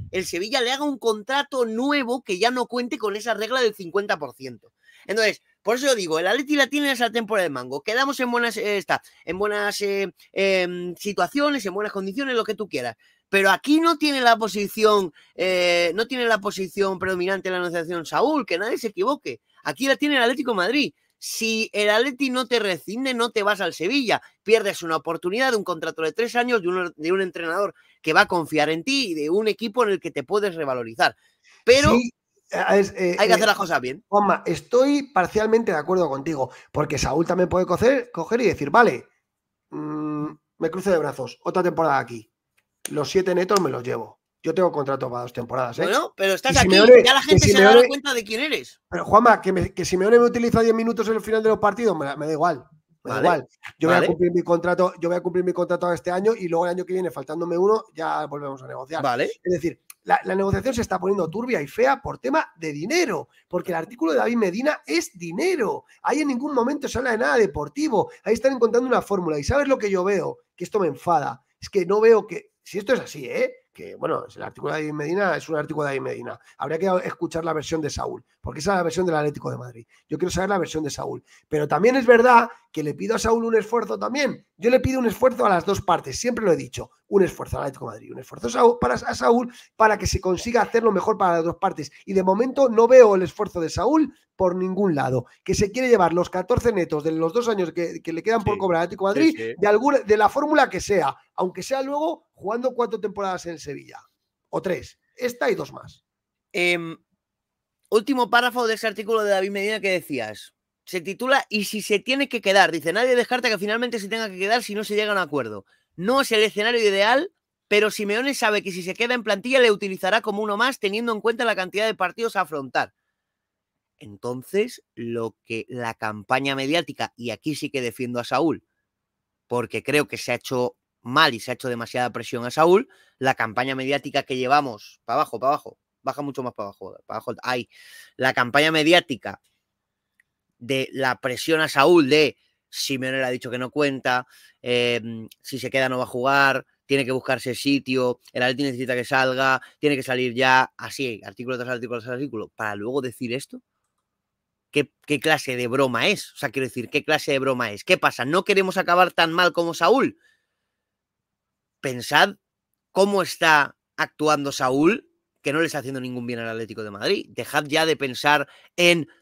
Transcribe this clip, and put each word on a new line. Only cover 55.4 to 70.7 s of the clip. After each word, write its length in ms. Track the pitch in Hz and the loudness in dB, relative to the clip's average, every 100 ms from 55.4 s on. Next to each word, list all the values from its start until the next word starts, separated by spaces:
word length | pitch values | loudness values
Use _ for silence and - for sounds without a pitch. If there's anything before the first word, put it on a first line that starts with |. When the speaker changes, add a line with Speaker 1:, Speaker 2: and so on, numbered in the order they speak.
Speaker 2:
mi 80 | 180 | -2
contrato 400 | 180 175 175 175 | -2 -2 -2 -2
este 180 | 170 180 | -4 -4
año 220 | 180 208 | 0 0
y 140 | 226 180 | 0 -2
luego 160 | 165 | -2
el 60 | 175 | -2
año 160 | 180 175 | -4 -4
que 80 | |
viene, 160 | 185 175 | -4 -4
faltándome 480 | 139 131 165 170 170 | -8 -10 -8 -4 0
uno, 260 | 196 220 - | 2 2 -2
ya 300 | 151 156 151 | -8 -4 -4
volvemos 380 | 151 147 143 139 | -6 -8 -10 -12
a 40 | 131 | -14
negociar. 360 | 127 139 160 | -14 -10 -4
Speaker 1:
Vale. 220 | 139 120 185 - | -2 -2 -4 -4
Speaker 2:
Es 100 | 180 | -4
decir, 300 | 180 170 127 _ - | -2 -4 -6 _ -16
la, 140 | - 175 | -2 0
la 100 | 185 | 0
negociación 400 | 190 196 196 254 | -2 0 -2 -2
se 60 | 233 | -4
está 180 | 208 185 | -4 -2
poniendo 300 | 185 202 160 | -2 -2 -2
turbia 320 | 190 247 196 | -4 -4 -4
y 60 | 143 | -4
fea 340 | - 254 254 | 0 0 0
por 180 | 151 143 | -4 -8
tema 320 | 254 311 311 _ | -2 -2 -2 _
de 160 | 160 | -10
dinero, 560 | 147 190 339 302 160 - _ _ | -8 -2 0 0 -4 -8 _ _
porque 260 | 180 175 | -6 -4
el 40 | 165 | -6
artículo 360 | - 247 320 | -6 -4 0
de 60 | 269 | 2
David 160 | 220 233 | 2 2
Medina 420 | 196 190 285 294 - | 0 0 -2 -4 -4
es 320 | 330 320 180 | -4 -4 -10
dinero. 640 | 170 180 349 349 190 131 - _ | -10 -4 -2 0 -2 -4 -12 _
Ahí 180 | 175 269 | -2 0
en 80 | 294 | 0
ningún 260 | 240 302 | -2 -2
momento 340 | 262 233 302 240 | 0 0 -2 -6
se 80 | 220 | -4
habla 140 | 262 | -2
de 80 | 226 | 0
nada 180 | 269 240 | 0 2
deportivo. 720 | 214 147 147 - 302 208 - - | 2 0 -8 -4 0 0 0 -4
Ahí 80 | 196 | -2
están 220 | 226 269 | 2 2
encontrando 340 | 262 226 233 254 | 2 2 2 2
una 140 | 214 | 0
fórmula. 360 | - 196 165 151 | 0 -2 -2 -4
¿Y 60 | |
sabes 240 | 143 269 277 | 0 0 2
lo 80 | 262 | 0
que 140 | 208 | 0
yo 120 | 190 | 0
veo? 360 | 185 196 143 127 _ _ | 0 0 -2 -8 _ _
Que 80 | |
esto 160 | 175 | -6